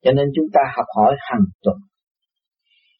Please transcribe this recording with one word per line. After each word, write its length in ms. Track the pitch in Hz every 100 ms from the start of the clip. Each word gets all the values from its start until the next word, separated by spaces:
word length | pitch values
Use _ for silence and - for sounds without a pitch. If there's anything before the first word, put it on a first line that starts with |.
Cho 100 | 131
nên 160 | 139 143 143
chúng 100 | 156
ta 80 | 147 135 -
học 100 | - 110
hỏi 200 | 110 143
hàng 260 | - 123 95 -
tuần, 160 | 104 139 202 _ _ _ _ _ _ _ _ _ _ _